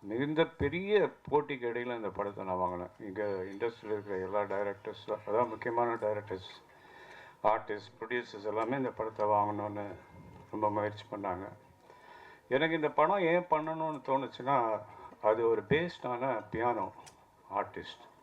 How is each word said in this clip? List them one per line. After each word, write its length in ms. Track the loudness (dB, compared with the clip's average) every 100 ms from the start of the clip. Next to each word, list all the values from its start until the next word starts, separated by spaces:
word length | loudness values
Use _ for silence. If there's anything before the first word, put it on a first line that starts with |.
மிகுந்த 400 | -4 -2 0 2
பெரிய 680 | 0 0 -2 -2 2 4 4 -2 2
போட்டிக்கு 360 | 2 2 -4 -2
இடையில 280 | -2 -4
இந்த 140 | -4 -4
படத்தை 360 | -4 -4 -4
நான் 120 | -4 0
வாங்கினேன். 320 | 0 -2 -8 -10
இங்க 240 | -8 -4
இண்டஸ்ட்ரியில் 680 | -2 -2 -6 -4 -4 -4 -4
இருக்கிற 260 | -4 -2 -4
எல்லா 220 | -2 -2
டைரக்டர்ஸ், 880 | 0 -2 -2 -4 -10 -10 -6 -6 0
அதாவது 220 | 2 2
முக்கியமான 440 | 0 -2 0 0
டைரக்டர்ஸ், 720 | 0 0 -2 -4 -8 -8 -18 -20 -20 -20 -20 -20 -20 -20 0
ஆர்டிஸ்ட், 440 | 2 2 -2 -8 -8 -12
ப்ரொடியூசர்ஸ் 460 | -4 -4 -4 -8
எல்லாமே 320 | -2 0 0 0
இந்த 120 | -2
படத்தை 360 | -2 -6 0
வாங்கணும்னு 680 | 4 4 4 0 -4 -4 -8 -12 -16 -20 -20 -20 -10
ரொம்ப 180 | 0 2
முயற்சி 320 | 2 0 -2 -10
பண்ணாங்க. 380 | -4 -4 -4 -8 -14 -20 -20 -20 -20 -20 -20 -20 -20 _
எனக்கு 280 | 2 2
இந்த 140 | 2 2
படம் 300 | 4 6 6
ஏன் 280 | 4 4 4
பண்ணணும்னு 520 | 2 2 -2 -2 -2
தோணுச்சுன்னா, 760 | 0 0 0 -4 2 4 4 0 -6 -16 -20 0
அது 280 | 4 6 4
ஒரு 120 | 4
பேஸ்டான 840 | 4 2 2 -4 -6 -2 0 -2 -4
பியானோ 400 | 0 0 0 -4 -8 -20 -20 _ _ -4
ஆர்டிஸ்ட். 480 | -2 -2 -8 -12 -16 -20 -20